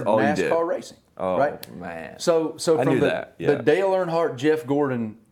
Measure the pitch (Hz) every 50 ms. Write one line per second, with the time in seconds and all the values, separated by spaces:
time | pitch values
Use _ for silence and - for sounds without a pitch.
0 | - - 107 113 131 143 151 - 87 78 165 165 170 170 180 - - - - -
1 | _ _ _ - 92 92 92 101 135 151 156 151 - - 58 76 87 87 85 82
2 | 80 - - - - 175 165 165 160 151 - - - 175 160 156 131 165 147 120
3 | - 90 80 82 - - - - - - 147 - - 127 147 180 196 190 190 190
4 | 180 170 165 165 165 151 135 123 123 151 156 156 131 123 143 143 147 139 127 120
5 | 113 107 104 - _ _